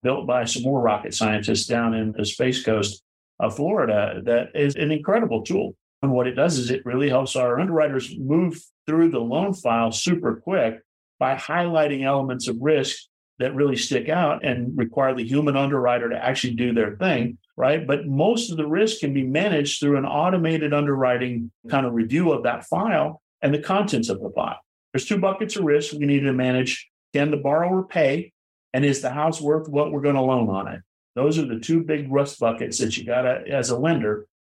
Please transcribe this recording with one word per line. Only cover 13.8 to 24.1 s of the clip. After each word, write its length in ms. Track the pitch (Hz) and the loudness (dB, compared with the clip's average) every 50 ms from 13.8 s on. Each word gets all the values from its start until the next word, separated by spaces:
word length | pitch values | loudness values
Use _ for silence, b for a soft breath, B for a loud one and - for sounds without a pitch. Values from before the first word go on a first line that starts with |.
| - - 143 123 113 143 | -2 -2 -2 -2 0 0
out 380 | 156 180 170 147 151 - - | 0 2 2 0 0 0 -2
and 320 | 143 123 123 120 127 - 143 | -2 -2 -2 -4 -4 -2 -2
require 360 | 117 117 - 139 135 131 131 | -2 -2 0 0 2 2 0
the 140 | 123 117 117 | 0 -2 0
human 300 | 135 147 151 147 139 139 | 0 2 2 2 2 2
underwriter 500 | 139 139 143 131 123 123 123 123 120 117 | 2 2 2 2 2 2 2 2 0 -2
to 160 | 120 - - | -4 -2 -2
actually 300 | 127 135 - - 123 113 | -2 -2 -2 -2 -2 -2
do 200 | 113 123 123 113 | 0 0 0 2
their 220 | 117 107 104 104 | 2 0 0 -2
thing, 420 | - 185 185 151 120 123 123 - - _ _ - - | -2 0 0 2 2 0 -2 -4 -8 _ _ -6 0
right? 280 | 127 135 151 165 160 | 2 2 2 2 0
But 220 | 131 143 143 - 143 | 0 -2 -2 0 -2
most 420 | 135 139 165 208 240 233 - - | 0 2 4 2 2 2 0 -4
of 60 | 165 | -4
the 120 | 160 151 147 | -4 -2 0
risk 340 | 156 190 214 220 214 - | 2 2 2 2 0 -2
can 120 | 165 143 135 | -2 -2 0
be 100 | 139 131 | 0 0
managed 580 | 127 135 160 196 208 170 147 147 143 - - | 0 0 0 0 2 2 0 0 0 -2 -2
through 160 | 147 143 143 135 | 0 2 2 2
an 80 | 131 | 0
automated 680 | - 143 147 160 185 185 175 165 160 160 151 151 147 147 | 0 -2 0 0 2 2 2 2 2 0 0 0 0 2
underwriting 800 | 147 147 143 139 135 131 127 123 123 127 123 120 117 117 117 - _ - 117 | 2 2 2 0 2 2 2 2 2 0 -2 -4 -4 -6 -8 -10 _ -8 -2
kind 180 | 143 139 131 | 0 0 0
of 80 | 120 117 | 2 0
review 380 | 117 110 113 131 165 180 165 | 0 0 2 2 2 4 2
of 120 | 143 117 - | 2 2 0
that 220 | 120 123 - - | -2 -2 -2 -4
file 560 | - 156 175 208 226 185 151 143 151 160 - _ _ _ - | -4 -2 -2 0 2 2 2 0 0 -4 -10 _ _ _ -2
and 120 | - 139 147 | 0 0 0
the 60 | 147 | 0
contents 480 | 147 - 190 202 208 202 151 117 113 | 0 0 0 0 0 0 0 -2 -2
of 140 | - | -2